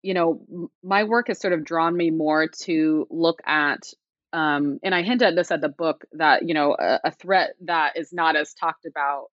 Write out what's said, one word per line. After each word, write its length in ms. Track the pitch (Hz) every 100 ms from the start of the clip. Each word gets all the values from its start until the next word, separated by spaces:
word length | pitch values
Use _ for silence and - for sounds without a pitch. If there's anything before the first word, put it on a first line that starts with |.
you 120 | 190
know, 260 | 185 165 156 -
m-, 180 | 175 170 _
my 220 | 185 196
work 240 | 214 233 240
has 120 | 190
sort 120 | 196
of 120 | 170
drawn 320 | 151 165 165 175
me 140 | 170
more 380 | 160 156 156 160 -
to 440 | - 160 156 156 -
look 300 | 165 165 170 -
at, 460 | 151 147 - - - _ _ _
um, 460 | 165 156 147 147 139
and 120 | 190
I 80 | 180
hint 200 | 180 247
at 120 | 220
this 160 | 170 170
at 100 | 160
the 80 | 147
book, 360 | 143 165 - -
that, 340 | 156 156 127 170
you 80 |
know, 220 | 156 147 -
a, 220 | 87 123
a 60 | -
threat 440 | - 175 190 170 -
that 320 | 180 170 147 165
is 160 | 160
not 240 | 170 160 156
as 180 | 151
talked 320 | - 165 - 165
about 400 | 147 139 139 -